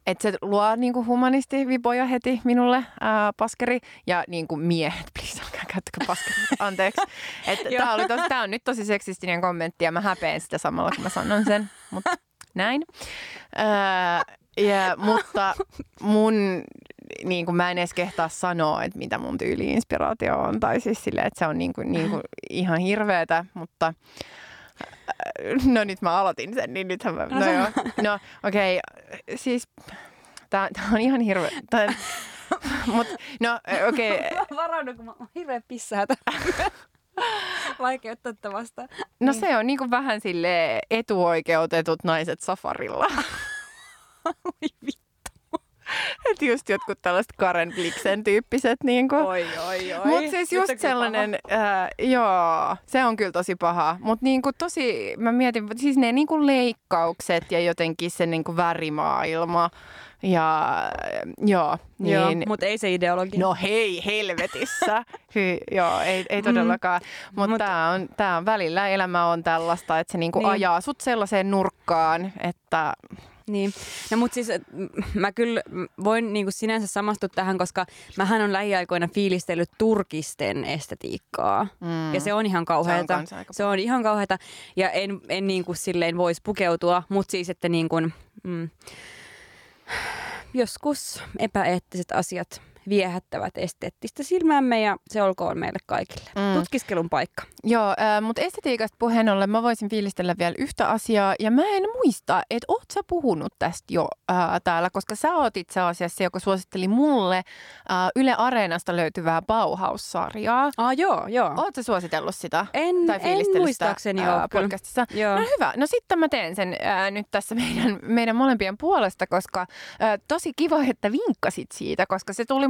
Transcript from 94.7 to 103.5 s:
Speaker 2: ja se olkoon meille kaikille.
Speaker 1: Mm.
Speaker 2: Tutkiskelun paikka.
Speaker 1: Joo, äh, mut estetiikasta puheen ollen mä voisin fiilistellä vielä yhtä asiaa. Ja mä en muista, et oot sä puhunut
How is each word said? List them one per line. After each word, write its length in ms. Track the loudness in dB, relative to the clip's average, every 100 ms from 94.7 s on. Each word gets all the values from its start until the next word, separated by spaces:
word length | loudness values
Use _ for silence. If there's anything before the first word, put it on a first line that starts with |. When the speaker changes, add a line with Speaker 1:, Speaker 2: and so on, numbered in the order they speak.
| 2
Speaker 2:
ja 160 | 2 -2 -4
se 120 | 0
olkoon 340 | 2 2 -2 -4
meille 220 | -4 -6 -4
kaikille. 360 | -4 -4 -10 -10 -2
Speaker 1:
Mm. 240 | 0 2
Speaker 2:
Tutkiskelun 500 | 0 -4 -2 -2 0
paikka. 340 | 0 -2 -6 -14 -6
Speaker 1:
Joo, 260 | 0 2 2
äh, 320 | 2 2 2
mut 180 | 0 -2
estetiikasta 560 | -4 -2 -2 0 -2 -2
puheen 300 | 2 4 4
ollen 200 | 4 4
mä 140 | 2
voisin 260 | 2 0 -2
fiilistellä 460 | -2 -2 -2 -2 0
vielä 160 | 0 -2
yhtä 320 | -4 0 0
asiaa. 460 | 0 2 2 2 2
Ja 120 | 4
mä 100 | 4 4
en 180 | 2 0 2
muista, 380 | 2 2 0 0 0
et 160 | -4 0
oot 160 | -2 -2
sä 60 | -6 -2
puhunut 460 | 0 2 0 -2